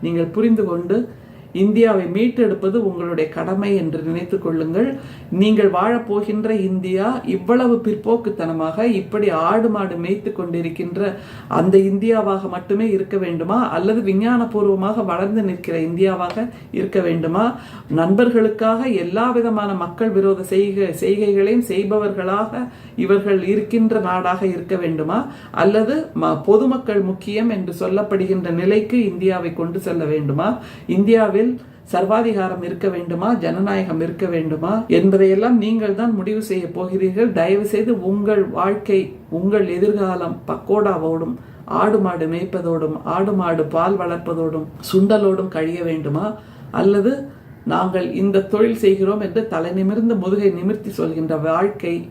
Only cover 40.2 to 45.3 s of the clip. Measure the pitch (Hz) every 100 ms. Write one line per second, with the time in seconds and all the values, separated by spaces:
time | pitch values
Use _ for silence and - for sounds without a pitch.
40.2 | 170 - - - - 208 208 170 160 165
41.2 | 165 165 - - - 165 208 214 190 170
42.2 | 160 170 185 185 170 165 156 156 151 175
43.2 | 196 196 175 165 147 165 180 190 175 170
44.2 | 165 165 160 156 151 - - 190 202 214
45.2 | 196